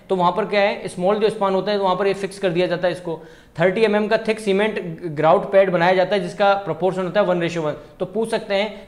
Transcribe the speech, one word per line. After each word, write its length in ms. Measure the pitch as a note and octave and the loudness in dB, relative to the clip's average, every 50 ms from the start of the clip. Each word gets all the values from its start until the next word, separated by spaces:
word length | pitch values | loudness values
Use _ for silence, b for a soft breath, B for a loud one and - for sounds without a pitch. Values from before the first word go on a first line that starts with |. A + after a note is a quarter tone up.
| B B | B B
तो 60 | F#3+ | 0
वहाँ 160 | F#3 F3 F3 | 2 2 2
पर 140 | F3+ G#3 - | 2 0 -2
क्या 160 | - G#3 G#3 | -2 0 2
है, 260 | G3 G#3 A#3 - - F3+ | 2 2 0 -2 -8 -10
स्मॉल 280 | - F#3 F3 F#3 G#3 | -6 -2 0 0 2
जो 140 | G#3+ A3 G#3 | 2 2 0
span 240 | G#3+ G#3+ G3+ F#3+ F#3+ | 0 0 0 0 0
होता 180 | F#3+ F#3+ G#3 | 0 0 0
है 60 | G#3 G3+ | -2 0
तो 60 | G3 | 0
वहाँ 120 | F#3 F3+ | 0 0
पर 120 | F#3 G3+ G3 | 0 0 0
ये 60 | F#3+ | 0
फिक्स 260 | G3 G3 F#3 - - | -2 -4 -8 -6 -4
कर 100 | G3+ F#3 | -2 0
दिया 180 | E3 F3 F3+ E3+ | 0 0 0 0
जाता 200 | F3 E3 F3 F3+ | 0 -2 -2 -2
है 40 | E3 | -2
इसको। 280 | E3+ - E3+ D#3+ D3+ B B B B B B B - | -4 -6 -10 -10 -10 B B B B B B B 0
थर्टी 220 | E3 F#3+ F#3 A3+ | 2 2 2 4
एमएम 260 | A3 G#3+ G3+ G#3+ G#3+ G#3 | 2 2 2 2 2 2
का 100 | A3+ G#3+ | 0 0
थिक 220 | A3 G#3+ G#3+ G#3+ | 0 -2 -4 -2
सीमेंट 600 | G#3+ G3+ F#3+ G3 G#3 A3 G#3 A3+ - F3 D#3+ D#3+ F3 | -2 0 0 2 2 0 -2 -4 -8 -8 -10 -10 -10
ग्राउट 460 | E3+ D3 C#3+ D3+ D#3 F3 G3+ G3+ - | -8 -4 0 4 4 4 4 2 2
पैड 200 | G3 F#3+ G3 F#3+ | 4 4 4 4
बनाया 220 | F3 F3 E3+ F3+ F#3+ | 4 2 4 4 4
जाता 220 | F#3 F3+ F3+ G#3 | 4 2 2 0
है 60 | G3 | -2
जिसका 320 | F3 F3 - - G3+ G3 G3 | -2 -4 -2 2 2 4 4
proportion 500 | G3 G3 E3+ D#3 D#3+ F3 F#3+ F3 F#3+ F#3 | 2 0 -4 -4 -2 -2 -2 0 -2 -4
होता 180 | F3 E3 G#3 | -2 0 0
है 40 | G3+ | 2
one 160 | F3+ F3+ F3 | 2 0 0
ratio 160 | E3+ E3 - E3+ | -2 -2 -2 -2
one। 180 | D#3 D3+ C#3+ - B B B B | -4 -4 -4 -6 B B B B
तो 60 | F#3 | -8
पूछ 260 | F3+ - G#3+ A3+ A3 | -6 -4 -4 -4 -2
सकते 240 | A3+ G#3+ A3 - G3+ | -2 -4 -4 -2 -2
हैं 320 | G3 G#3 G#3 - - - | -2 -2 -2 -6 -10 -14